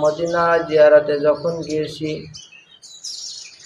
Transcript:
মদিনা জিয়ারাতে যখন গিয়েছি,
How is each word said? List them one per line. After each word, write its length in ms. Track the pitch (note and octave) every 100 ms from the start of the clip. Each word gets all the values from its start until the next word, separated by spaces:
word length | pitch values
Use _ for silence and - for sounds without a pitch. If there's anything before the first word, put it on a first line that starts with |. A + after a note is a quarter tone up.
মদিনা 580 | D3+ D3+ E3+ E3+ E3+ E3
জিয়ারাতে 640 | D#3+ D#3 D3+ D3+ D3 D3
যখন 400 | D3+ D3 E3+ E3
গিয়েছি, 680 | D3 D#3 D3 - D#3 D#3 - - - - _ _ - - - - - - - -